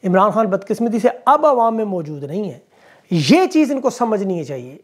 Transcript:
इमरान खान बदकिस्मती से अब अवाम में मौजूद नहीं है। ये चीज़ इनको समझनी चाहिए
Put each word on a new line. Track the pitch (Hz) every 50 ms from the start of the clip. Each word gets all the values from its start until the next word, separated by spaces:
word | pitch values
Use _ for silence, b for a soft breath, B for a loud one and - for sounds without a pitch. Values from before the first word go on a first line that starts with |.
| -
इमरान | 190 180 196 196 214
खान | 175 214 226 185
बदकिस्मती | 185 196 - - 220 - 233 233 214 233
से | 190 247
अब | - - - - 277 302 311
अवाम | 302 277 240 226 226 226
में | 220 220
मौजूद | 208 190 180 160 147 151 143 139
नहीं | 139 151 196 214 185
है। | 127 135 _ _ b b b b b b b b
ये | 180 165 143 127 269 349 381 -
चीज़ | - 311 311 240 285
इनको | 262 254 262
समझनी | - - 247 226 214 202 202 190 185 170 151
चाहिए | 131 143 131 120 123 139 -